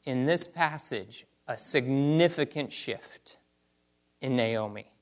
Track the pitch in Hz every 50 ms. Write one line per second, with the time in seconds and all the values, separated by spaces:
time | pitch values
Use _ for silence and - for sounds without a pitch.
0 | _ 147 127 127 127 147 170 175 175 - - 170 170 156 151 151 - - 123 107
1 | 95 107 - - - _ _ _ _ - 120 - - - - 143 123 127 135 139
2 | 143 147 156 160 170 170 175 165 147 - - 151 139 113 - - - - 110 -
3 | - - - - _ - - _ _ _ _ _ _ _ _ _ _ _ _ _
4 | _ _ _ _ - 135 131 123 113 113 113 110 107 104 104 104 - - _ _